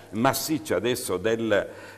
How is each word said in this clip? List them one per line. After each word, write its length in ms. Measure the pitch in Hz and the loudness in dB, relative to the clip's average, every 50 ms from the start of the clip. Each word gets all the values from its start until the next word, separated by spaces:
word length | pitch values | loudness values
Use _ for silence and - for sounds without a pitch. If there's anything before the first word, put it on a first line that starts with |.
| - - | -16 -8
massiccia 640 | - 110 120 135 - - - - 160 139 - - 104 | -2 0 2 2 2 2 0 -2 -2 -2 0 0 0
adesso 400 | 92 101 120 123 - - - 92 | 2 2 2 0 0 -2 -2 -2
del, 520 | 90 90 110 117 113 113 110 104 95 - - - - - - - | 0 0 0 0 2 2 2 2 2 2 0 -4 -14 -16 -18 -18